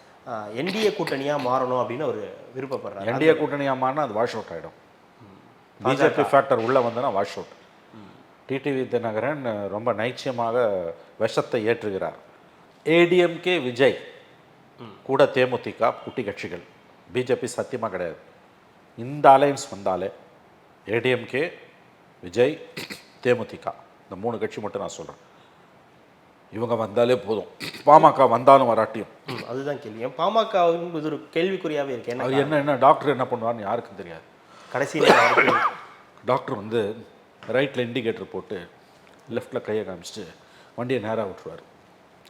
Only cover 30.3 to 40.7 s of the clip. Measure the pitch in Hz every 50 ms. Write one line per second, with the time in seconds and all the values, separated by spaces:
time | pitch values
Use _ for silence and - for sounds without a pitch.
30.3 | 214 226 220 196 - 185 175 170 170 175 170 175 170 156 147 156 147 139 - -
31.3 | - 165 170 190 190 180 - 165 151 143 139 139 127 117 101 117 120 127 131 131
32.3 | 131 139 139 147 156 143 139 151 139 123 127 139 156 - - 143 135 123 127 123
33.3 | 127 113 110 117 120 113 104 98 117 120 - - - 92 - 85 82 80 - -
34.3 | - _ _ - - - - - - 127 143 147 - 156 - - - - - -
35.3 | - - - - - 831 - - - - - - - - - - _ - - -
36.3 | 127 127 - - 131 107 98 107 113 120 104 101 110 113 107 - - - - _
37.3 | _ _ - - 113 127 147 143 - 120 123 113 117 131 110 113 110 95 95 -
38.3 | - 95 - - 107 104 87 - - - - - - - - - - - - -
39.3 | 113 120 - - 135 120 - 110 107 110 101 95 92 85 85 - - 110 95 80
40.3 | - - - - - - - -